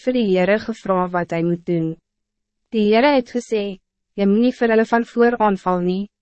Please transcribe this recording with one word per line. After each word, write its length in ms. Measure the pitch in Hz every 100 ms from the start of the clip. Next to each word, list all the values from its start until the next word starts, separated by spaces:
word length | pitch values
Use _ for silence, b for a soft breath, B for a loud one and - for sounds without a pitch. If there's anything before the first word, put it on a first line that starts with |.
vir 100 | -
die 140 | 254 214
Heere 320 | 185 180 214
gevra 460 | 220 220 - 185 180
wat 220 | 180 170
hy 60 | 170
moet 220 | 170 170 170
doen. 220 | 170 160 165 _ _ _ _ _ _ _
Die 140 | 226 208
Heere 180 | 220 285 277
het 160 | 247
gesê, 460 | 240 - 220 202 190 _ _ _
"Jy 120 | - 196
moet 140 | 202
nie 120 | 247
vir 180 | 254 233
hulle 140 | 220
van 200 | 226 233
voor 320 | 233 233 233 240
aanval 400 | 214 190 185 180
nie, 280 | 180 185 202 _